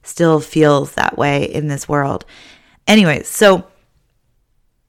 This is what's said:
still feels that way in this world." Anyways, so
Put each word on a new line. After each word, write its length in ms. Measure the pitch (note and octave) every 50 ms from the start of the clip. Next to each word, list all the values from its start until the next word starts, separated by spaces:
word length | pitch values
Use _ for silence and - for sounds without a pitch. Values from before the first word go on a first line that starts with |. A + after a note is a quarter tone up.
| _
still 380 | - - - E3+ E3 D#3+ D3+
feels 540 | C#3+ - - D#3+ D#3 D3 D3 C#3 C#3 C#3 -
that 220 | - - - -
way 280 | - C3 C#3+ C#3+ C#3+ C#3+
in 240 | - - D#3 D3+ D3+
this 200 | C#3+ C3+ - -
world." 360 | D3+ D3 C#3 C#3 - - - - - - - - - _ _ _ _ _ _ -
Anyways, 400 | G#3 A3 G3 D#3+ D3 - - -
so 360 | - - G#3+ G3+ F#3+ F3+ F#3 _ _ _ _ _ _ _ _ _ _ _ _ _ _ _ _ _ _ _ _ _ _ _ _